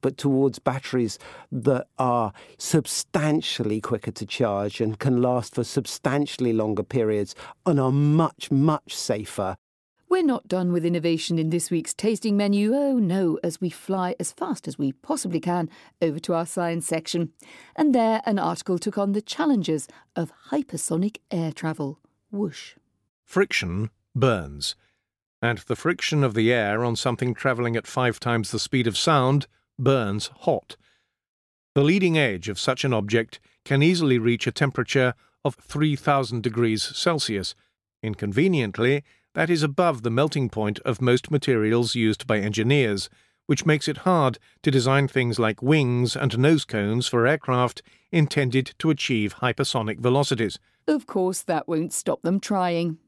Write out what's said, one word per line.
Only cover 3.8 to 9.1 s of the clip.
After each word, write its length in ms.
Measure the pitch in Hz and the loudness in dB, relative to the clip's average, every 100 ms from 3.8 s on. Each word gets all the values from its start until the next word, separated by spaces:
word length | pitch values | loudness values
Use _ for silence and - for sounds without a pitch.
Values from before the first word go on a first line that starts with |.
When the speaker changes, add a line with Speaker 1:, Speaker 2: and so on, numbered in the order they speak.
| - 113 - | -4 -4 -6
Speaker 1:
to 140 | 101 104 | -10 -10
charge 560 | - 117 101 104 - | -2 0 0 -4 -2
and 180 | 107 107 | -4 -2
can 220 | 135 123 | 0 2
last 340 | 127 123 113 - | 2 0 -2 -6
for 80 | |
substantially 880 | 117 - 107 - - 139 143 - 123 | -4 -4 -4 -4 -2 0 -2 -2 0
longer 300 | 113 107 104 | 0 0 -2
periods 520 | 98 135 110 107 101 - - - - | -2 -2 0 0 -4 -8 -20 -6 0
and 140 | 147 | 2
are 120 | 131 | 2
much, 600 | 139 147 151 160 - - | 2 2 4 2 -2 -2
much 440 | 139 151 151 _ - | 2 2 0 _ -10
safer. 600 | - | -4